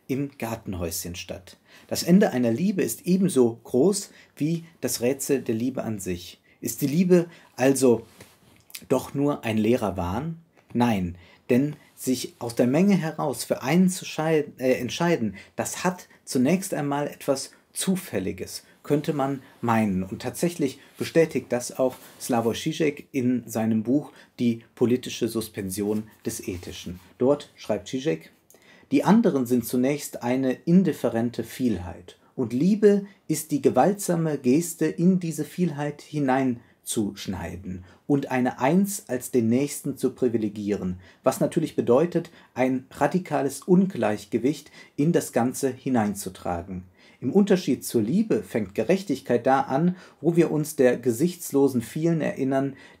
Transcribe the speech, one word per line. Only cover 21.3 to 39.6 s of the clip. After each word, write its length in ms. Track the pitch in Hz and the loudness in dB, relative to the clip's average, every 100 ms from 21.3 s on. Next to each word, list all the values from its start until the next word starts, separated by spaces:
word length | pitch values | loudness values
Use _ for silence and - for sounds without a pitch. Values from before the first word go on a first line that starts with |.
| 135 - | 2 -2
das 280 | 123 - - | -4 -4 -2
auch 180 | 131 - - - | -2 -2 -18 -14
Slavoj 360 | - 120 113 | -2 0 0
Žižek 500 | 107 - 151 156 143 - | -2 -4 -2 -2 -4 -8
in 300 | 139 123 127 117 | -2 0 -2 -2
seinem 360 | 113 110 110 | -2 0 0
Buch 300 | 107 143 147 - - - | 2 0 -2 -16 -18 -2
Die 240 | 120 117 - - | -2 -2 -6 0
politische 520 | 120 123 123 - 117 | 2 2 -2 -4 -4
Suspension 760 | 113 107 - 98 98 101 107 110 - | -4 -6 -6 -6 -4 -2 -2 -4 -10
des 220 | - 110 - | -8 -8 -8
Ethischen. 520 | 90 - 87 - 90 - - | -10 -10 -14 -12 -14 -14 -2
Dort 320 | 127 143 - | 2 2 -2
schreibt 340 | - - 104 - | -16 -6 -6 -4
Žižek, 420 | 131 143 160 - _ _ _ _ - - | -6 -4 -4 -6 _ _ _ _ -20 -2
„Die 120 | 143 | 0
anderen 400 | 143 220 226 139 | 6 6 6 2
sind 220 | 120 123 117 | 2 0 0
zunächst 560 | 123 127 143 - - | 0 0 -2 -6 -8
eine 300 | 120 127 131 | -2 0 0
indifferente 920 | 127 - 180 170 139 127 113 120 120 | -2 4 6 6 2 -2 0 -2 -4
Vielheit. 720 | - - 123 95 87 - - - _ | -8 -2 -2 -2 -6 -12 -18 -20 _
Und 200 | - 120 | -6 -4
Liebe 500 | 120 175 208 208 202 202 - - | 2 2 6 6 4 0 -12 -4
ist 220 | 160 - | -4 -2
die 100 | 143 | 2
gewaltsame 800 | 127 123 147 202 - 170 160 143 | 2 6 4 2 0 0 0 0
Geste, 480 | 123 139 170 - 156 | 4 4 2 -2 -2
in 340 | - 170 185 | 2 4 4
diese 240 | 170 156 | 0 -6
Vielheit 560 | 147 - 175 143 147 147 | -6 -2 -2 -2 -6 -8
hineinzuschneiden 1800 | - 147 139 131 131 120 - _ - - 101 - - 90 87 87 90 92 - - - | -8 -2 2 2 2 -2 -8 _ -8 -2 -2 -4 -8 -8 -8 -10 -10 -12 -14 -14 -2
und 240 | 143 139 | 0 0
eine 260 | 131 123 - | 0 0 2
Eins 460 | 131 175 196 - - | 2 4 2 -2 -6
als 220 | 127 - | -6 -2
den 180 | 127 113 | 0 2
Nächsten 480 | 123 | 2